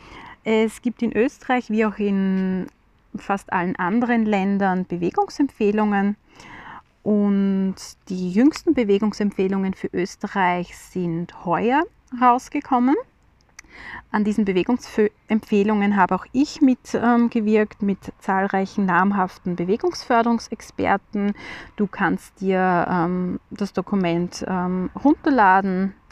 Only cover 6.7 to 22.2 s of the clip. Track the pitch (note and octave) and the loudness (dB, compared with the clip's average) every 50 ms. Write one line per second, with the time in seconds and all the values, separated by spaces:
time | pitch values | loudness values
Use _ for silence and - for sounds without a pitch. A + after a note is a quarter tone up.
6.7 | - - - _ _ _ - G3+ G#3+ G#3 G3+ G3+ G3 G3 G3 G3 G3 F#3+ F#3+ F#3+ | -20 -20 -20 _ _ _ -2 0 2 2 2 2 2 2 2 2 2 0 0 -2
7.7 | F#3 - - - - _ _ - F#3 F#3 F3+ F3+ F3+ G#3+ C4 D#4 - - - F4 | -2 -6 -10 -20 -20 _ _ -8 -6 -6 -4 0 2 4 4 4 4 2 0 0
8.7 | C#4 B3+ A#3 G3+ G3 G3 G#3+ G#3 - - G#3 G3+ - - F#3+ F#3+ G3 G3 F#3+ F#3+ | 2 2 2 2 2 2 2 0 0 0 -2 -2 0 0 0 0 0 0 -2 -2
9.7 | F#3+ - - - - F3+ F3+ - - - - G3 - G3+ F#3 F3+ F3 F3+ F3 - | -4 -4 -6 -6 -4 -4 -4 -6 -6 -10 -10 -4 -2 0 2 2 0 0 -4 -8
10.7 | - - - - - F#3 F3+ E3+ E3 E3 F3 - - - - F3+ E3+ F3 F#3+ A#3 | -12 -20 -16 -10 -6 -4 -4 -4 -4 -4 -6 -8 -12 -8 -4 -2 -2 0 0 2
11.7 | C4 D4+ F4+ - _ _ _ _ B3+ A#3+ B3+ B3 A#3+ C4 - - - C#4+ - - | 2 0 0 -2 _ _ _ _ -4 2 4 4 4 2 0 -6 -8 -8 -4 0
12.7 | C4 A#3+ B3 B3+ D#4+ A#4 C5 _ _ _ _ _ _ _ _ _ _ - - - | 0 2 4 2 2 0 -2 _ _ _ _ _ _ _ _ _ _ -20 -20 -20
13.7 | - - - - - - - _ - G#3+ G#3 G#3+ G#3 A3+ G#3+ G3 F#3 F#3 E3+ - | -20 -20 -18 -18 -18 -18 -10 _ -2 -2 0 0 2 2 2 2 2 0 0 0
14.7 | B3 - - - - A3 G#3+ G#3 - _ _ - G#3+ G#3+ - - A3 G3+ G3 G#3+ | -2 -2 -4 -4 -2 0 0 0 -2 _ _ -4 -2 -2 -2 0 0 2 2 2
15.7 | G#3+ G3+ G3+ G3+ G3+ G3+ F3+ - F#3 F#3 - - - B3+ D4 - - - D4 C4 | 2 0 2 2 2 2 2 2 2 -2 -4 -4 -2 -2 -2 -2 0 2 4 4
16.7 | B3 - - - - - A3+ A#3+ A#3+ A#3+ A#3 A#3 - A#3 G#3 G#3+ A3 G#3+ G#3+ G#3+ | 4 2 -2 -6 -4 0 2 2 4 4 2 2 0 0 0 2 2 2 2 0
17.7 | - - G3+ G3 F#3+ - - - - _ - - F#3+ F#3+ G3 G3+ - F#3+ F#3+ F#3+ | -2 -4 -2 -2 -2 -4 -6 -16 -18 _ -4 -2 0 0 0 0 0 -2 -2 -2
18.7 | - G#3+ G3 F#3 F3 F3 F#3+ G3+ G3+ G3 F#3 F#3 - - - F#3 F3 F3 F3 F#3 | -2 -2 0 4 4 4 4 4 2 0 0 -2 -4 -8 -6 -6 -4 -2 0 0
19.7 | G#3+ - - F4+ - - - - A#3+ A3+ A#3 A#3+ A#3 A3+ - - A3+ - - - | 0 0 0 -2 -4 -4 -2 0 2 2 2 2 0 -2 -4 -8 -14 -14 -14 -12
20.7 | - - F#3 F3+ G3 G3 - _ - G3+ G3+ G3+ G3+ - - - - - - - | -8 -4 -2 0 0 -2 -2 _ -4 -2 -2 -2 -2 -4 -10 -16 -16 -16 -18 -10
21.7 | - - G#3 - - - F#3 E3 F#3 - | -6 -4 -4 -4 -2 -2 -2 -2 -2 -2